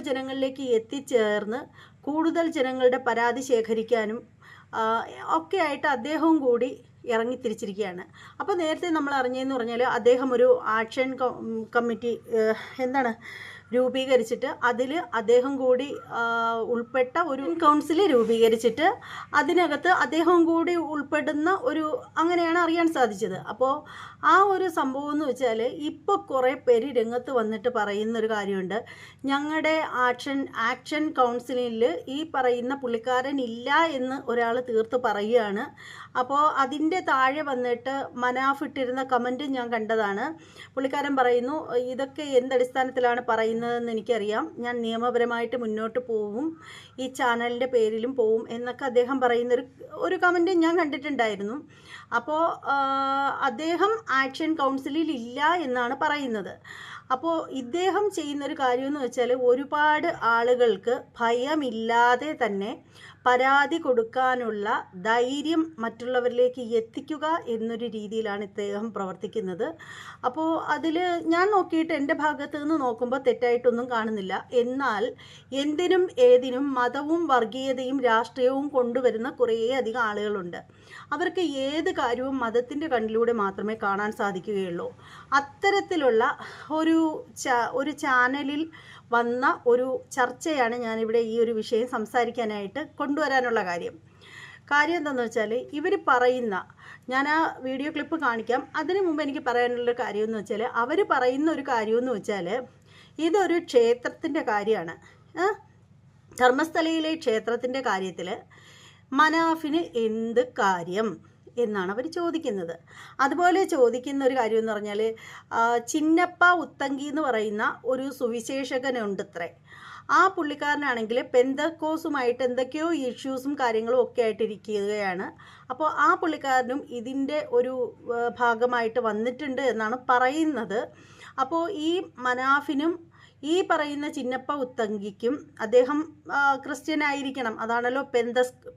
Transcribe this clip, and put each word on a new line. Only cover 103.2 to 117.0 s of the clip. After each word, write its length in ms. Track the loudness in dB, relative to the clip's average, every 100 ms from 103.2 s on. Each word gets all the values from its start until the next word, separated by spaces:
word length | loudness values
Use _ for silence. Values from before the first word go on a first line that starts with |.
| 2 4 4 0 4
ക്ഷേത്രത്തിൻ്റെ 760 | 4 4 2 -2 -6 -4 -2 0
കാര്യമാണ്. 460 | -2 0 0 -2 -12 -20 -20 _ -2
ഏ? 40 | 0 0 -10 _ _ -20 -20 _ _ 2
ധർമ്മസ്ഥലയിലെ 760 | 4 4 0 0 0 0 -2
ക്ഷേത്രത്തിൻ്റെ 640 | -2 0 -2 -2 -4 -4 -4
കാര്യത്തിൽ 480 | -2 -2 -4 -8 -8 -10 -12 -20 -20 -20 -20 _ -4
മനാഫിന് 680 | 2 4 4 2 0 0 -2 -2 -2 -2
എന്ത് 360 | -2 0 0 0 0
കാര്യം 500 | 0 0 -2 -2 -2 -4 -16 _ -12 -4
എന്നാണ് 320 | -2 -2 -4
അവർ 140 | -4 -6
ചോദിക്കുന്നത്. 640 | -4 -4 -4 -4 -4 -6 -10 _ -20 -16 -2
അതുപോലെ 440 | 0 4 4 4
ചോദിക്കുന്ന 600 | 2 4 4 4 -4 0
ഒരു 100 | 2
കാര്യം 240 | 2 2 0
എന്ന് 140 | 0
പറഞ്ഞാൽ, 420 | -4 -4 -2 -2 -4 -14 -20 -6
ആ, 80 | 0 2 2
ചിന്നപ്പ 680 | 0 0 4 4 2 4 4 4
ഉത്തങ്കി 400 | 0 -6 -4 -4